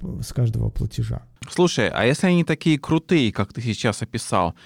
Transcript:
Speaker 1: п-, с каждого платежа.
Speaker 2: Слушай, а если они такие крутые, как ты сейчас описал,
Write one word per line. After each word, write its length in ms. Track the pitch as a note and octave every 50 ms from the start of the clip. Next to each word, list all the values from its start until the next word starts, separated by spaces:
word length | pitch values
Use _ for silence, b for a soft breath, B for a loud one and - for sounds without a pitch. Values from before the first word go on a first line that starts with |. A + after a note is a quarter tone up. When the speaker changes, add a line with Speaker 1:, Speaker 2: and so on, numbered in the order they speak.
Speaker 1:
п-, 220 | - A#2+ A#2 G#2+
с 100 | A2+ -
каждого 380 | - B2 B2 A2+ A2+ - - -
платежа. 520 | - - A2+ G#2+ - - A2+ A2 A#2 - - - _ - - -
Speaker 2:
Слушай, 380 | - - F3+ F3 - C3+ G#2+ F2
а 160 | - - G#2
если 220 | B2 D3 - - F#3
они 160 | F3+ F3 D#3+
такие 340 | - D#3 - - E3 D#3 C3+
крутые, 540 | - - D#3+ D#3+ - - F#3 D#3+ B2 G#2
как 200 | - - G2+ -
ты 80 | - -
сейчас 400 | A#2 A#2 G#2 - - A2+ G2+ -
описал, 540 | A2+ - - A2 - - A#2+ F#2+ F2+ E2+ - b b